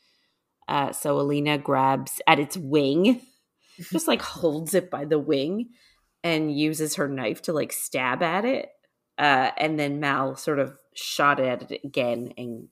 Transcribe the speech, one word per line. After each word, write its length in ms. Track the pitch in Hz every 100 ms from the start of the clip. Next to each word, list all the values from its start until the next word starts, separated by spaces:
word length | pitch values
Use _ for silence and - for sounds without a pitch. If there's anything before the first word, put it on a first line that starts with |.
| _ _ _ _ _ _ -
Uh, 240 | 147 139
so 260 | - 151 143
Alina 380 | 143 147 147 147
grabs 640 | 143 135 135 135 135 - -
at 100 | 151
its 180 | 147 190
wing, 640 | 139 151 135 151 202 247 - _ _
<laughs> 380 | _ _ - 170
just, 160 | - -
like, 120 | 233
holds 520 | - 151 165 151 165
it 180 | 185 180
by 140 | 139 147
the 120 | 151
wing 500 | 143 139 143 202 240 _ _ _ _ _
and 300 | 170 156 156 143
uses 400 | 151 156 156 -
her 120 | 143
knife 340 | 139 117 -
to, 100 | -
like, 180 | 151 -
stab 500 | - - 135 127 131
at 220 | 165 185 233
it. 240 | 269 - - _ _ _ -
Uh, 340 | 147 135 131 -
and 220 | 156 156
then 200 | 143 143
Mal 340 | 147 139 135 131
sort 240 | - 143
of 180 | 131 - _
shot 460 | - - - 143 143
at 320 | 131 120 -
it 100 | 120 139
again 480 | 143 123 117 123 -
and, 300 | 120 113 -